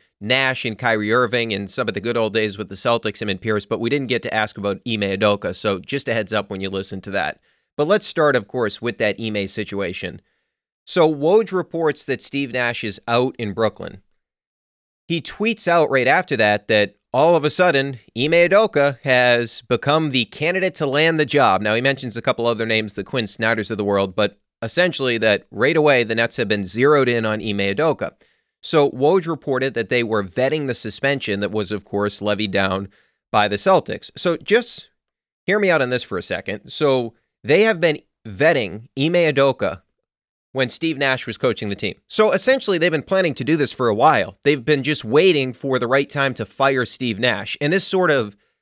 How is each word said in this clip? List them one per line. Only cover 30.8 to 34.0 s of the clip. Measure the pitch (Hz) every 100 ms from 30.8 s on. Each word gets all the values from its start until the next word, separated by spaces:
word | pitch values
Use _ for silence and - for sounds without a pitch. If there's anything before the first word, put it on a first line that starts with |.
| 110 - 135 139 - 101
that | 101
was, | 107 98
of | 104 -
course, | 101 104 -
levied | 104 104 107
down | 98 95 95 95 _ _ _ _
by | 107 104
the | 101
Celtics. | 190 180 - 92